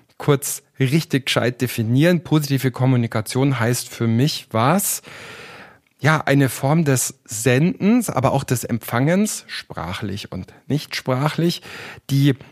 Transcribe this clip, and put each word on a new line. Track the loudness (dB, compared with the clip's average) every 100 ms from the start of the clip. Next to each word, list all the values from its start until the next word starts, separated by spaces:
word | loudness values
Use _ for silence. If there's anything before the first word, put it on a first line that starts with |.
| _ -4
kurz | 0 0 0 -10 _ -2
richtig | 0 0 0 -2 0
gescheit | 0 0 0
definieren. | -4 -2 0 4 4 2
Positive | 2 0 0 -2 -2
Kommunikation | 0 2 2 0 -2 -4 0 0 0
heißt | 0 -2 -4
für | -4 0
mich | 2 0 -2 -4
was? | 0 2 2 0 -6 -10 -18 -18 -18 -20 -20 -20 -20 _ _
Ja, | 0 2
eine | 4 4 4
Form | 0 0 2
des | 2 0 -2 -8
Sendens, | -12 -2 2 4 2 2 2 2 2
aber | 0 0
auch | 0
des | 0 -4
Empfangens, | -2 -6 -2 0 2 2 0 -4 -12
sprachlich | -14 -12 -10 -8 -6 -6 -8 -8
und | -10 -12 -12 -4
nicht | -4 -4 -8
sprachlich, | -4 0 0 0 -2 -2 -8 -18 -16 -14 -2
die | 2 4 2 -4